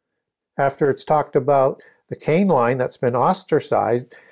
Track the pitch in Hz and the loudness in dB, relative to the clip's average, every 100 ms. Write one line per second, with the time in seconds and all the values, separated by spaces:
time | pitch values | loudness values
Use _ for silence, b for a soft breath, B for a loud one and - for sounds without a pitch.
0 | _ _ _ _ _ - 139 - 147 127 | _ _ _ _ _ -4 -4 0 -2 -2
1 | - 156 143 143 127 139 135 - b b | -2 -2 0 -2 0 2 2 -2 b b
2 | b - - 160 196 147 120 131 123 - | b -10 -2 0 2 2 2 0 -4 -4
3 | 127 120 143 185 - 151 - 107 104 120 | -2 0 0 -2 -2 -2 0 -2 0 -2
4 | 127 b b | -4 b b